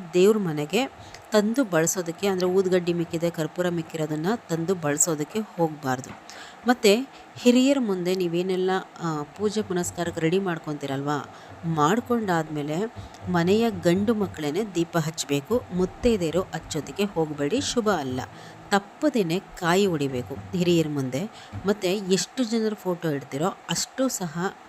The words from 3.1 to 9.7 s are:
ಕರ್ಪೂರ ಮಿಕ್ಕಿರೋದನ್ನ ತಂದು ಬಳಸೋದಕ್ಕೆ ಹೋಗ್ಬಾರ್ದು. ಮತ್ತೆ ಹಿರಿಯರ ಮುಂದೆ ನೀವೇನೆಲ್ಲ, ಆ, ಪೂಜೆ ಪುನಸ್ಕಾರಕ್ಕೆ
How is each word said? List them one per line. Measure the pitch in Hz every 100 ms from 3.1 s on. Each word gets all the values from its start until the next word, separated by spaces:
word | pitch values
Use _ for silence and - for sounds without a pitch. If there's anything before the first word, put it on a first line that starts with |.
| 165 170
ಕರ್ಪೂರ | 165 156 - 180
ಮಿಕ್ಕಿರೋದನ್ನ | 170 160 165 151 151 175 240 -
ತಂದು | 165 165 185
ಬಳಸೋದಕ್ಕೆ | 147 147 175 151 151 220
ಹೋಗ್ಬಾರ್ದು. | 214 - 160 151 139 127 123 107 - - - - 226
ಮತ್ತೆ | 247 208 226 269 - - -
ಹಿರಿಯರ | 247 247 262 277
ಮುಂದೆ | 220 185 175 190
ನೀವೇನೆಲ್ಲ, | 175 170 190 185 185 185 - -
ಆ, | 165 151
ಪೂಜೆ | 147 - 208 214
ಪುನಸ್ಕಾರಕ್ಕೆ | 202